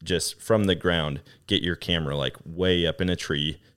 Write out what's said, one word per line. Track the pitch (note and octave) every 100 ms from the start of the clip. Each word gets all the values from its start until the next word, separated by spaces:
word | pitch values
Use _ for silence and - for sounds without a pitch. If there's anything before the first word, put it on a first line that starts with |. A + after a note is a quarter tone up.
just | E2 F2 - -
from | - A2 G2
the | F2
ground, | F2+ E2+ D2+ C#2+ - - -
get | G2+
your | F2 E2+
camera, | - E2+ D2+ C#2+
like, | C2+ - -
way | E2 F#2 F2+ E2+
up | -
in | F2+
a | F2
tree, | - D2 D2+ D2 _